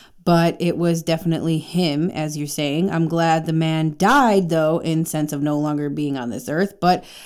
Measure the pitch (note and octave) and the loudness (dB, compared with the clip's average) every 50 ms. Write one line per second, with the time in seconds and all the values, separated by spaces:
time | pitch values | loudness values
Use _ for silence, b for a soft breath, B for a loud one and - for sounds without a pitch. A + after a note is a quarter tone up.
0 | B B B - - F3+ F3 E3 E3 E3+ D#3 - F3 F3 - - E3+ E3+ E3+ E3 | B B B -6 0 2 4 4 4 2 0 0 -2 -2 0 0 0 0 0 0
1 | D#3+ - E3 E3 - E3+ D#3+ - - E3 E3 D#3 D3+ - - F3 F#3 D#3+ C#3+ D3 | 0 -2 -2 -2 0 -2 -2 0 0 -2 -2 -2 -4 -4 -2 0 0 0 0 0
2 | D#3+ F3+ - - D#3 D3+ D3+ D3+ D3 C#3+ - - D3+ C#3+ C#3 D#3+ F3+ G3 E3 E3 | -2 -2 -2 -4 -6 -6 -6 -6 -8 -6 -4 -4 -4 -2 0 0 0 0 0 0
3 | E3 D#3 E3 E3 E3 E3 D#3+ E3 D#3+ E3 D#3+ D#3+ D#3+ D#3+ D#3+ D#3+ D#3+ D#3 D3+ - | 0 0 0 2 2 2 2 2 0 0 0 0 0 0 0 0 0 -2 0 2
4 | F3+ G#3 C4 C#4+ C4 A3+ G3+ G3 F#3+ D#3+ E3 D#3+ D#3 D#3 D#3+ E3+ - D#3+ D#3+ D#3+ | 2 4 4 4 4 4 4 2 2 2 2 2 2 2 2 0 0 0 0 0
5 | E3 D#3+ - D#3 D3+ D3 D#3 C#3 C#3+ D3 D3 D3 D3+ D3+ D3 D3 D3 D3 C#3+ D3+ | 0 -2 -2 -2 -2 -2 -2 -2 -2 0 0 0 0 -2 -2 -2 -4 -4 -4 -4
6 | D3 C#3+ C#3 C3+ A#2+ A#2+ G#2+ - - - C#3+ D#3+ G3 G3 - - - F3+ F3+ - | -4 -4 -4 -4 -6 -6 -8 -8 -6 -4 -2 -2 -2 -2 -2 0 0 2 2 0
7 | B B B B B | B B B B B